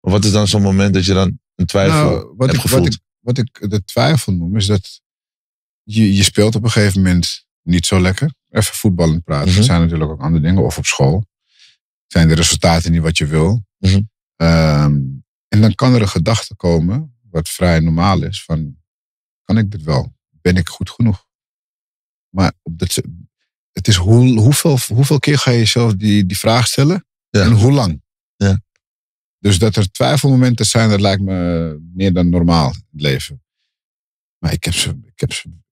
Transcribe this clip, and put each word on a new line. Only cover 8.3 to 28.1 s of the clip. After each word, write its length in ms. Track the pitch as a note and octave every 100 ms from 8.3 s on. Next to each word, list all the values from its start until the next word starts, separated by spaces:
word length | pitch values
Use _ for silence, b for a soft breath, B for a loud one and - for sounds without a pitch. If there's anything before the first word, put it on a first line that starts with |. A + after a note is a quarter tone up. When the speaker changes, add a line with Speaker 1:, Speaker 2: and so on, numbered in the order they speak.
| - _
Speaker 2:
Even 240 | - G2+
voetballend 500 | - A2 F2 E2 D#2+
praten. 240 | E2 D2 F2+
Speaker 1:
Mhm. 100 | F#2
Speaker 2:
Er 60 |
zijn 160 | A#2+ E2+
natuurlijk 300 | E2 E2 D#2
ook 100 | D#2
andere 220 | C#2 E2
dingen. 220 | D2+ F#2+
Of 140 | A#2+ -
op 80 | -
school. 400 | - G2 F2 G#2+ _ b b b b _ _ _
Zijn 220 | F2 E2
de 60 |
resultaten 580 | D#2+ E2 - F2+ E2+ E2+
niet 80 | E2
wat 180 | D#2+ D#2+
je 80 | D2
wil? 400 | D#2 D#2+ A#2 - _
Speaker 1:
Mhm. 220 | G2 G2 G#2+ _ _ _
Speaker 2:
Ehm, 640 | E2 E2 D#2+ D2 D2 C#2+ C2+ C2+ _ _ _
en 80 | G#2+
dan 140 | A2
kan 200 | G2 B2+
er 80 | B2
een 60 | G2
gedachte 460 | F2+ E2 A2 -
komen, 640 | G#2 F2+ E2+ E2+ A#2 D#3 _ _
wat 180 | E2 D#2+
vrij 320 | - F2+ E2
normaal 420 | D#2+ D#2+ G2 F2+
is, 220 | D2 -
van, 320 | - D#2+ D2+ - _ _ _ _ _ _
"Kan 160 | - A2
ik 120 | G2+
dit 120 | G2+
wel? 340 | D2+ C#2 - _ _
Ben 260 | _ F2+ F2+
ik 120 | E2
goed 220 | - F2+
genoeg?" 360 | - A#2 F#2+ _ _ _ _ _ _ _ _ _ _ _
Maar 240 | - - -
op 160 | - E2
dat, 240 | F2+ - - E2+ - _ _ _ _
het 160 | - F#2
is 80 | G2+
hoe, 420 | F2+ A#2 B2+ A2+
hoeveel, 380 | G#2+ D3 E3 C3 -
hoeveel 320 | A2+ C#3 D3
keer 200 | - D3
ga 120 | -
je 80 | A#2+
jezelf 360 | A2 - A#2
die, 320 | G2 G#2+ G#2 F#2
die 120 | G2
vraag 280 | G#2+ A#2 A#2+
stellen? 400 | - C#3+ F#3 - _ _
Speaker 1:
Ja. 120 | G#2+
Speaker 2:
En 100 | G2
hoe 200 | A2+ A#2
lang? 300 | C#3+ G#2 D2 _